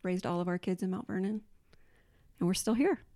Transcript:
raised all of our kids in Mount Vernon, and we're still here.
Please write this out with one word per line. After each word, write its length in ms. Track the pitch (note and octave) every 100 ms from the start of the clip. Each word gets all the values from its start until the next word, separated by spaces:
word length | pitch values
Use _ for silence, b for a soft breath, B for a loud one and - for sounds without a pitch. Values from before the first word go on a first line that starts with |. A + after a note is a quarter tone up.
raised 240 | F#3 F3+ E3
all 140 | F3
of 80 | F3
our 100 | F3
kids 240 | - F3+
in 80 | F#3+
Mount 160 | F#3 -
Vernon, 340 | F#3 F#3+ G#3+ - - _ - - _ _ _ _ -
and 80 | F3
we're 60 |
still 220 | F#3 - A3+
here. 260 | D#4+ E4+ -